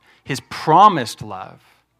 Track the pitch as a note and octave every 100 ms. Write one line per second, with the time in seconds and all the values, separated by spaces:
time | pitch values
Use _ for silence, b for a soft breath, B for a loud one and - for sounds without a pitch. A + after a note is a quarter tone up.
0 | b b - C3+ _ - - E3 G#3 E3
1 | A#2 - A2 F#2+ G#2 _ _ _ _